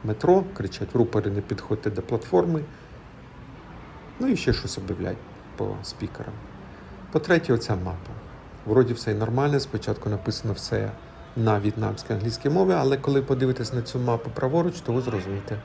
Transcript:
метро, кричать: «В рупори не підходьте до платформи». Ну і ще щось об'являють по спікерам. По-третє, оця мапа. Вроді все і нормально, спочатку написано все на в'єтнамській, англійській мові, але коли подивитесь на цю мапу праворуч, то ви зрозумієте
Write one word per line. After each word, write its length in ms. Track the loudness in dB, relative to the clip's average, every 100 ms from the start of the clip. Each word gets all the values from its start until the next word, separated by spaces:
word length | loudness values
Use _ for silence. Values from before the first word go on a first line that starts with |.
метро, 400 | -2 2 6 6 4
кричать: 400 | -6 -6 -4 0
«В 20 | 2
рупори 340 | 4 2 0
не 100 | -4
підходьте 500 | -4 -6 -2 -2 -2
до 120 | -4
платформи». 580 | -2 -4 4 4 4 0 -2 -12 -18 -18 -18 -18 -18 -18 -16 -16 -16 -16 -16 -16 -16 -2
Ну 80 | 2
і 80 | 4
ще 160 | 4
щось 260 | 2 0 -6
об'являють 400 | -6 -4 -4 -6 -10 -18 -16 -6
по 200 | -4 -4
спікерам. 520 | -8 -8 -8 -8 -10 -10 -14 -16 -16 -16 -16 -16 -2
По-третє, 400 | 0 6 4 6
оця 240 | 2 4 0
мапа. 340 | 0 -4 -8 -12 -12 -16 -16 -12 4
Вроді 260 | 6 6
все 180 | 2 0
і 40 |
нормально, 460 | 0 2 2 4 2
спочатку 480 | 0 -4 -2 -2 -2
написано 440 | -2 -2 -2 -2
все 360 | -4 -2 -2 -2 -6 -14 -18 -8 0
на 220 | 4 4
в'єтнамській, 540 | 2 0 -2 -4 -4
англійській 360 | -2 -2 0 2
мові, 240 | 4 6
але 240 | 6 4 2
коли 260 | 4 2
подивитесь 500 | 4 2 4 2 -2
на 100 | -2
цю 160 | -2 0
мапу 320 | 2 0 -2
праворуч, 460 | -2 2 2 2 -2
то 120 | 0
ви 80 | 0
зрозумієте 580 | 0 -2 -2 -6 -4 -8